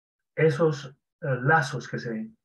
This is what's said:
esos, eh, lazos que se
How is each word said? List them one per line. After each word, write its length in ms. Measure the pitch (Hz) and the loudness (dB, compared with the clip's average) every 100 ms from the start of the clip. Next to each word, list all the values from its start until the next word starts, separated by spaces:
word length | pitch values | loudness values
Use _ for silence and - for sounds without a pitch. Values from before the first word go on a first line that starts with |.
| _ _ _ - | _ _ _ 2
esos, 580 | 156 147 160 147 - - _ _ | 2 4 2 0 -8 -18 _ _
eh, 160 | 147 123 | -4 0
lazos 460 | 135 165 139 120 - | 2 2 2 -6 -8
que 100 | 113 | -8
se 320 | 120 110 110 - | -6 -8 -10 -14